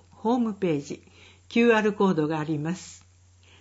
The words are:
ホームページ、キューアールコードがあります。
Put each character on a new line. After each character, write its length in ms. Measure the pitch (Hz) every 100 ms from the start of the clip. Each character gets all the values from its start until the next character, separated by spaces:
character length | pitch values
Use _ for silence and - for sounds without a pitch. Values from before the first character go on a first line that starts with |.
| _
ホ 260 | - 220 247
ー 20 |
ム 160 | 226
ペ 220 | 196 180 143
ー 80 |
ジ、 180 | - - - - - - -
キ 140 | 233
ュ 100 | 233
ー 40 | 220
ア 40 |
ー 20 |
ル 100 | 208
コ 180 | 202 196
ー 40 |
ド 140 | 160 151
が 100 | 160
あ 60 |
り 140 | 151 147
ま 160 | 156
す。 300 | 185 - - _ _ _ _ _ -